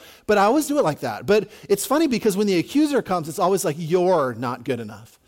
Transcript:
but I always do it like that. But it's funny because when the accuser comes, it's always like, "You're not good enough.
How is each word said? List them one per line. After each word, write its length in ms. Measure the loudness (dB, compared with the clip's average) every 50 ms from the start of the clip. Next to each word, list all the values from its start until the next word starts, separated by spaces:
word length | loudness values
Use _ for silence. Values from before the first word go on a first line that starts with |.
| -10 -20 -20 -18 _
but 100 | 0 2
I 80 | 4 4
always 220 | 4 4 2 0
do 120 | 0 0 0
it 60 | 0
like 160 | 0 -2 -2
that. 260 | -6 -8 -8 -8 0
But 220 | 2 2 2 2 -2 -12 -20 -2 -2
it's 180 | -2 -2 0
funny 220 | -2 0 0 2 2
because 280 | 0 0 0 0 0
when 120 | 2 0 2
the 100 | 2 0
accuser 440 | 0 0 0 0 2 2 0 -2 -2
comes, 260 | -2 -4 -4 -4 -6
it's 100 | -4 -2
always 260 | 0 0 2 0 0
like, 120 | -2 -4 -4
"You're 560 | -4 -2 0 2 2 4 4 2 2 0 -2
not 300 | -4 -6 -6 -6 -6 -6
good 160 | -6 -6 -6
enough. 360 | -6 -10 -14 -18 -20 -20 _ _ _